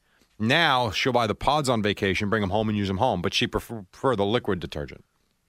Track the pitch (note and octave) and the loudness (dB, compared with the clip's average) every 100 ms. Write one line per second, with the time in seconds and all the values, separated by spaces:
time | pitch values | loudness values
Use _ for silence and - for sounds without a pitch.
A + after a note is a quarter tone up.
0 | _ _ _ - A2 D3 E3 C3 A#2+ F#2+ | _ _ _ -4 2 4 4 2 0 0
1 | C3 A#2+ A2+ G2+ - D3 C3 A#2 G#2 F#2+ | 0 2 2 0 2 2 2 2 2 0
2 | G2 F2+ G#2 A2 G2+ G#2+ A2 G#2 G2 F#2+ | 0 0 0 0 0 0 0 0 0 0
3 | B2+ F#2+ F2 - A#2 G#2+ - A#2 F#2+ - | 0 0 -2 -2 -2 -4 -6 -14 -14 -4
4 | C3+ A#2 G2+ A#2+ A#2+ F#2 D2+ - C#2 - | -2 0 2 0 0 -4 -4 -8 -10 -12
5 | _ _ _ _ | _ _ _ _